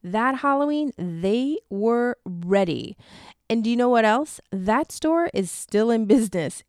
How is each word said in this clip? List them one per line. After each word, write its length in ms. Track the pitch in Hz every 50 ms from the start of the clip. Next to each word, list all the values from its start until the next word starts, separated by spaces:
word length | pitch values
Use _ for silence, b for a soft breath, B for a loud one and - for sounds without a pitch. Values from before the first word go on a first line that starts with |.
| -
That 340 | 180 180 220 233 262 269 254
Halloween, 540 | - 285 277 277 285 294 294 302 302 285 - -
they 600 | 170 180 165 165 170 190 208 240 254 277 302 427 _ _
were 480 | 196 196 208 226 233 240 240 247 240 _ _
ready. 720 | - 180 170 170 175 196 196 196 170 151 120 117 - - B B B B B B B B B _ _
And 160 | 226 233 220
do 60 | 226
you 60 | 240
know 140 | 233 247 247
what 160 | 247 233 220
else? 360 | 214 214 247 302 - - - - _
That 400 | - 196 185 196 214 254 320 _
store 380 | - - - 311 320 330 339 - -
is 160 | - 196 170
still 400 | - - - - - 208 220 233
in 160 | 233 226 220 196
business. 560 | 220 269 220 196 - 180 160 127 - - -